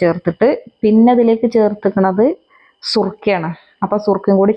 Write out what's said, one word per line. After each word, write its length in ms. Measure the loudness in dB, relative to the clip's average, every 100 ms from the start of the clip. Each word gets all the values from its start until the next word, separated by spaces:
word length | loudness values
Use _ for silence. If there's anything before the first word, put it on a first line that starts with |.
ചേർത്തിട്ട്. 480 | -2 -2 -4 0 0 -2 -8 _
പിന്നെ 320 | 2 4 4 4
ഇതിലേക്ക് 320 | 2 0 0 0
ചേർത്തിക്കണത് 680 | 0 -2 -4 -2 0 0 0 -2 _ _ _ _
സുർക്കയാണ്. 680 | -6 -4 -4 -6 -4 -4 -6 -10 _ _
അപ്പൊ 140 | -6 -4
സുർക്കയും 400 | -2 -2 0 2
കൂടി 140 | 2